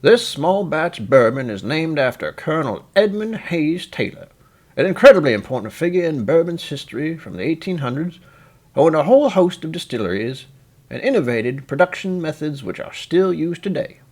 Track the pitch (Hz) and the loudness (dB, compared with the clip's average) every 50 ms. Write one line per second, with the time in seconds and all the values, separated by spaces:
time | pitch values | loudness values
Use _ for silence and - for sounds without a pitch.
0 | 127 147 226 240 - - - 143 143 170 190 202 202 156 151 156 160 170 165 - | 6 6 4 4 2 -6 -8 -2 0 0 0 0 -2 -4 -4 -4 -4 -4 -6 -8
1 | 107 95 135 135 120 110 123 135 131 120 104 95 92 107 147 156 165 165 156 147 | -4 2 4 4 4 4 2 -2 -6 -6 -8 -8 -6 -4 -4 -2 -2 -2 -2 0
2 | 131 127 117 - - 73 - - - 165 156 160 151 127 101 80 - _ _ 196 | 0 -2 -2 -4 -8 -8 -8 -6 -6 -4 -4 -2 -2 -4 -6 -8 -10 _ _ 2
3 | 208 208 190 208 214 220 220 - - - 175 170 151 151 165 180 - - - - | 2 2 0 -4 -6 -6 -8 -10 -8 -4 -2 -2 0 0 -2 -4 -6 -12 -6 -6
4 | 117 95 - - - _ _ _ _ _ _ _ _ _ _ - 151 190 185 - | -6 -6 -6 -14 -20 _ _ _ _ _ _ _ _ _ _ -2 0 0 0 8
5 | - 277 240 190 151 139 113 101 101 - 127 123 98 110 - - 160 175 175 185 | 10 10 10 10 6 2 2 0 -2 -4 -6 -6 -6 -8 -6 -4 -4 0 0 0
6 | 175 165 156 139 110 98 151 165 165 170 170 170 - - 147 139 - - - 117 | 0 0 -2 -2 0 2 2 2 2 0 -4 -8 -8 -10 -10 -10 -10 -10 -8 -6
7 | 147 156 165 156 - - 92 87 92 143 165 160 - 190 185 170 135 123 123 139 | -6 -6 -6 -8 -12 -12 -10 -6 -4 -4 -4 -4 -4 -6 -6 -4 -4 -4 -4 -4
8 | 165 180 170 - _ - _ _ - _ _ _ _ _ _ 139 143 165 156 156 | -6 -6 -8 -12 _ -20 _ _ -20 _ _ _ _ _ _ 4 4 4 4 2
9 | 143 170 247 277 294 262 185 190 180 180 185 - - 160 160 175 - - 131 113 | 4 6 6 6 6 4 4 4 2 2 0 -4 -10 -10 -10 -10 -10 -8 -6 -4
10 | 104 87 90 98 110 123 131 135 - - - _ _ _ _ _ _ _ - - | -2 -2 -2 -2 -4 -6 -8 -10 -14 -20 -20 _ _ _ _ _ _ _ -12 -4
11 | - 247 277 214 143 120 120 113 110 123 131 139 135 - 143 143 175 - - - | -2 0 0 2 0 0 0 0 -2 -2 -4 -6 -8 -8 0 0 0 0 0 -8
12 | - 190 185 180 165 156 151 - 151 151 147 139 135 - - - - - - - | -6 -6 -4 -4 -4 -6 -6 -6 -6 -8 -8 -8 -8 -10 -8 -8 -10 -12 -12 -16
13 | - - 160 180 190 190 175 156 156 170 175 170 - 196 180 - - - - _ | -8 0 2 2 4 4 2 0 -2 -4 -4 -4 -4 -4 -4 -2 -4 -6 -10 _
14 | _ _ | _ _